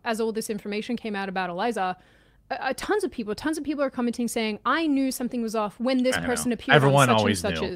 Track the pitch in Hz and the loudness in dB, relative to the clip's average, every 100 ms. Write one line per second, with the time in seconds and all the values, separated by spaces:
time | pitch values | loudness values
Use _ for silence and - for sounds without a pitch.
0 | 240 226 226 214 214 208 208 208 208 240 | -4 -2 -2 -2 -4 -6 -6 -6 -4 -6
1 | 226 202 196 190 180 175 233 214 185 180 | -6 -6 -4 -4 -4 -2 -2 -2 -2 -4
2 | - _ _ _ - 262 262 262 - 415 | -12 _ _ _ -10 -6 -4 -4 -2 0
3 | 392 - 208 208 294 320 277 294 269 254 | -2 -4 -6 -4 -4 -4 -4 -2 -2 -2
4 | 240 226 233 233 220 208 233 294 330 269 | -2 -2 -2 -2 -2 -2 -2 0 2 2
5 | 269 247 247 247 220 220 208 - 247 262 | 0 -2 -4 -4 -2 -2 -4 -2 0 2
6 | 254 - 175 240 247 226 - 147 135 139 | 2 2 0 -2 -2 -2 4 6 8 8
7 | 127 110 104 95 208 82 - | 8 6 4 2 0 -2 -4